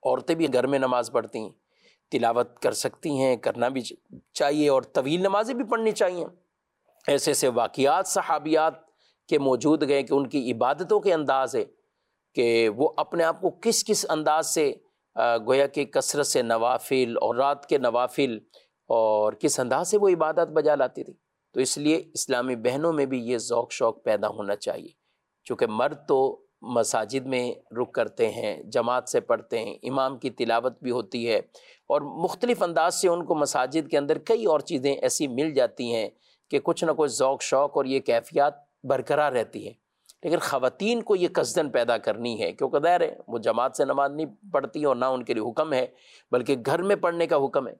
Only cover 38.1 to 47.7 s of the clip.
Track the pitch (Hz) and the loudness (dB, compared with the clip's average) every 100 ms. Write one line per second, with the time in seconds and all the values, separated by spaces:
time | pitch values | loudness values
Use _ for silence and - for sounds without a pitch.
38.1 | 117 - 156 143 147 _ _ 131 131 127 | 0 0 0 0 0 _ _ -4 -4 0
39.1 | 147 151 127 110 113 104 110 _ _ _ | 0 2 0 -4 -6 -14 -18 _ _ _
40.1 | _ 170 160 - 139 127 - 208 240 - | _ -2 -2 0 0 0 0 -2 -2 0
41.1 | 196 175 170 131 180 147 123 117 113 110 | 2 2 0 0 0 0 0 2 0 0
42.1 | 107 120 110 92 - 135 143 151 175 165 | -4 -4 -2 -4 -2 -2 0 2 2 0
43.1 | - - 117 110 113 127 - 139 135 139 | -4 -10 -4 -2 0 0 0 -2 0 0
44.1 | 143 160 - 202 190 - 160 147 123 127 | -2 -8 -10 -6 -4 -4 -2 0 0 0
45.1 | 131 117 117 110 113 156 135 127 - _ | -2 -2 -4 -2 -2 0 0 -2 -8 _
46.1 | - _ 123 120 135 117 160 185 196 175 | -20 _ -2 0 -2 0 -2 0 0 0
47.1 | 170 165 156 135 147 123 | 0 2 2 2 -2 -4